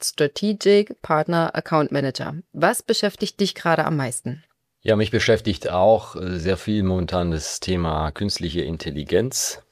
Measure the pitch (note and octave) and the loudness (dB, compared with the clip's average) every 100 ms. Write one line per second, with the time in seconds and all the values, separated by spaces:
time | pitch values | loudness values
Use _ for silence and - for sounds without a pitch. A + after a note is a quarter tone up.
0 | - - D3 - G#3 G#3 G3 G#3 G#3 - | -6 0 0 0 -2 2 6 6 4 -4
1 | - D#3 D#3 E3+ E3 - - D#3 D3 C#3+ | 0 2 2 2 0 -2 0 2 2 0
2 | C#3 - D3 D3+ - D3 E3+ A#3+ - A3+ | -2 -4 -8 -10 -12 0 0 2 -2 0
3 | G#3 - G#3 - G3 - E3+ D#3+ D#3 D#3 | -2 -2 -6 -2 -2 -2 0 0 0 -2
4 | B2+ - - C#3+ _ _ _ _ - G#2+ | -2 -6 -8 -10 _ _ _ _ 2 2
5 | G#2+ A2+ - A2 - G2 - F2+ G2 A2+ | 2 2 4 2 2 -4 -2 4 6 4
6 | - D2+ F2+ F2+ E2+ F#2 - G#2+ F#2+ F#2 | 2 -8 -6 -4 -2 -2 0 0 2 0
7 | E2+ F2+ F2 D#2+ - - - F2+ E2 D#2 | 0 0 0 -2 -6 -8 -4 -2 0 -2
8 | D#2 - G2+ - F2 E2+ C#2+ E2 - D2 | -4 -4 -4 -4 -4 -4 -4 -6 -8 -8
9 | C#2+ F2+ B2+ - - - _ | 0 0 0 -2 -6 -8 _